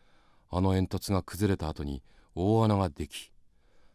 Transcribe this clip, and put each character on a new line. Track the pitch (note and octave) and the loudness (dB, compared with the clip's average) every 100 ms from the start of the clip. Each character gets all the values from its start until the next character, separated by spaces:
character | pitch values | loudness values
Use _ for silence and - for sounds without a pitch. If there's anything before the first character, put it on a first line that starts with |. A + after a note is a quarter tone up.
| _ _ _ _ - | _ _ _ _ -6
あ | F2 | 0
の | F#2+ | 2
煙 | F#2+ F2+ | 2 0
突 | F#2 - | -2 -2
が | F#2+ | -2
崩 | - F2 G2+ | -2 0 0
れ | F#2+ | 0
た | D#2 | -2
後 | D2+ | -6
に | C#2+ C2+ - - _ | -8 -8 -12 -20 _
大 | - G2 A2+ | -2 2 4
穴 | A2 G2+ | 4 2
が | F#2 | 0
で | C#2+ D2+ | -4 -10
き、 | - - - - _ _ - - | -12 -18 -20 -20 _ _ -20 -20